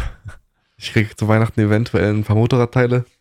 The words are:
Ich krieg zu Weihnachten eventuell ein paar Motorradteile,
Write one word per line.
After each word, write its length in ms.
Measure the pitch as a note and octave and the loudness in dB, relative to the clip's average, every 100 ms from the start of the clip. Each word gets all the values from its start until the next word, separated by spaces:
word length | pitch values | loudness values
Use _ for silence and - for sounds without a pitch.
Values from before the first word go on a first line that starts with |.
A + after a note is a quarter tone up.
| - - - - _ _ _ _ | -6 -10 -20 -20 _ _ _ _
Ich 160 | - | -6
krieg 240 | A#2 G#2 - | -2 -2 -2
zu 120 | G#2+ | 0
Weihnachten 320 | A2 A2+ - | 2 0 0
eventuell 520 | G#2 G#2+ A#2+ G2+ G2+ | 0 0 0 0 0
ein 120 | G#2+ | 0
paar 100 | G#2 | 0
Motorradteile, 720 | G#2+ A#2 B2 A#2+ C3 A#2+ B2 A#2+ _ | 0 2 2 0 0 0 0 -4 _